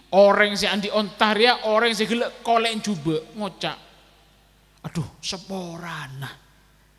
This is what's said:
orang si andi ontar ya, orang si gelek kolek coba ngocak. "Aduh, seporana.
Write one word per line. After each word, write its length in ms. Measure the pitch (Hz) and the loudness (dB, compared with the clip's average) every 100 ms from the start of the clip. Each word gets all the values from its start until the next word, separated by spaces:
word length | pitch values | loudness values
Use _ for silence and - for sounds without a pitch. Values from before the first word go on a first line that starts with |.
| - 185 | 2 6
orang 400 | 202 196 208 202 | 8 6 4 2
si 80 | |
andi 240 | 196 202 202 | -2 -2 -2
ontar 480 | 214 208 - 220 208 | -2 -2 0 2 4
ya, 320 | 240 226 220 | 4 2 2
orang 240 | 214 233 | 2 2
si 160 | 208 202 | 0 -2
gelek 320 | 233 233 - | -2 -2 -6
kolek 400 | - 349 226 220 | 0 0 0 -2
coba 360 | 208 190 147 156 160 214 | -4 -4 -2 -4 -6 -10
ngocak. 400 | 202 - 160 - - - _ _ _ _ _ _ _ _ 165 | -10 -8 -10 -10 -16 -20 _ _ _ _ _ _ _ _ -10
"Aduh, 200 | 170 139 - | -8 -8 -10
seporana. 1300 | - 185 - 190 175 165 170 160 139 135 131 - _ _ _ _ _ | -10 -10 -10 -10 -10 -12 -12 -12 -12 -12 -14 -16 _ _ _ _ _